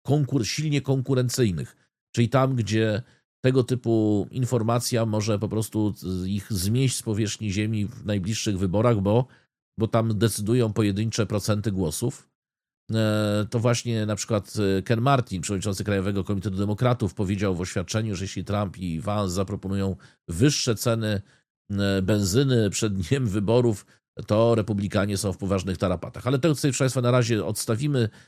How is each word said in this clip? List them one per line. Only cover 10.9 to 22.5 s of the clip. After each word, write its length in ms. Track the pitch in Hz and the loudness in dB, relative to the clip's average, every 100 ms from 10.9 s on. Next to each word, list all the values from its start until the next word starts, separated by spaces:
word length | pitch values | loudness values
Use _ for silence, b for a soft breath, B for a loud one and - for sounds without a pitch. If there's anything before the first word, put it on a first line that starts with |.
| 98 113 - 98 | 0 -2 -2 -2
procenty 460 | 104 - 104 107 | -2 0 -2 -2
głosów. 580 | 95 80 - 120 - _ _ _ _ _ _ - | -2 -2 -2 -6 -6 _ _ _ _ _ _ -4
E, 540 | 113 107 107 104 104 104 | 0 2 2 0 0 0
to 100 | 120 | 0
właśnie 460 | 120 117 120 110 107 | 2 0 -2 -4 -2
na 100 | 104 | -4
przykład, 380 | - 107 - 107 98 95 | -2 -2 -2 -2 2 0
e, 40 | |
Ken 200 | 87 113 | 0 0
Martin, 400 | 135 135 - 90 | 4 2 2 -6
przewodniczący 420 | - 98 104 95 | -4 -4 -4 -4
Krajowego 400 | 104 98 95 98 | -2 0 0 -2
Komitetu 340 | 90 101 101 95 | -2 -4 -2 -2
Demokratów, 560 | 101 107 127 120 101 | -2 0 0 2 -2
powiedział 420 | - 95 101 101 85 | -2 -2 0 0 -2
w 60 | |
oświadczeniu, 540 | - 98 85 110 110 90 | -4 -6 -4 -4 -2 -6
że 80 | |
jeśli 200 | 98 101 | -6 -8
Trump 340 | 92 101 101 85 | -4 -2 -4 -6
i 220 | 90 80 | -6 -4
Vance 340 | 101 104 95 | -2 -2 -2
zaproponują 640 | 90 95 101 98 98 98 90 B B - | -2 -2 -4 -4 -2 -2 -4 B B -10
wyższe 480 | 85 147 - 127 107 | 2 2 2 -2 -2
ceny, 460 | 123 113 107 98 - b _ _ - | 0 0 0 -2 -4 b _ _ -6
e, 300 | 101 101 98 | -2 2 2
benzyny 680 | 95 107 95 117 139 | 2 2 2 2 4